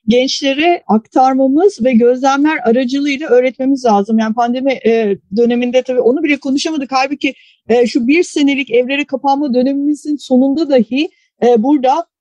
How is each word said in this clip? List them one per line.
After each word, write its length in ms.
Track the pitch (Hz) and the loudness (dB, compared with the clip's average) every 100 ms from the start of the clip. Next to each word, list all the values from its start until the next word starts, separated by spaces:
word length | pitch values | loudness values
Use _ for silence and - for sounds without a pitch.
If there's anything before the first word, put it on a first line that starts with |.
| 220 | 0
gençlere 760 | 240 269 - 277 269 339 349 - | 0 0 -2 -4 0 0 0 0
aktarmamız 960 | 214 - 285 262 262 269 277 392 403 | -2 0 0 2 2 0 2 0 0
ve 80 | 240 | 0
gözlemler 640 | 233 240 254 269 277 302 311 | 2 2 2 0 0 0 0
aracılığıyla 640 | 226 233 254 277 285 269 311 | 0 0 0 -2 -4 -4 0
öğretmemiz 560 | 240 254 254 262 269 | 2 2 -2 -2 -2
lazım. 340 | 247 202 202 220 | 0 0 2 0
Yani 160 | 220 | -2
pandemi, 380 | 220 240 247 269 254 220 | -2 -2 -2 -2 -2 0
e, 320 | 226 214 196 - 196 | 0 0 -4 -6 -2
döneminde 460 | 233 240 247 254 | 0 0 0 -2
tabii 180 | 247 247 | -2 0
onu 220 | 226 277 | 0 0
bile 140 | 302 277 | -2 -4
konuşamadık. 520 | 277 277 330 311 262 | -2 -4 -4 -6 -4
Halbuki, 420 | 262 269 285 277 247 _ _ - | -4 -4 -4 -6 -8 _ _ -2
e, 180 | 233 240 | 0 2
şu 220 | 294 233 | 0 0
bir 140 | 311 | 0
senelik 480 | 349 330 277 277 269 | 0 0 0 0 -2
evlere 340 | 226 247 277 | -2 0 -4
kapanma 500 | 285 269 277 277 294 | -4 -4 -2 -2 0
dönemimizin 640 | 247 254 277 285 294 302 294 | 0 0 0 -2 -4 -4 -6
sonunda 540 | - 254 269 277 302 | 0 2 2 0 2
dahi, 380 | 269 208 262 330 _ _ - 233 | 0 0 -2 -4 _ _ -2 2
e, 160 | 240 | 2
burada 440 | 240 294 254 285 - _ | 2 2 2 -2 -4 _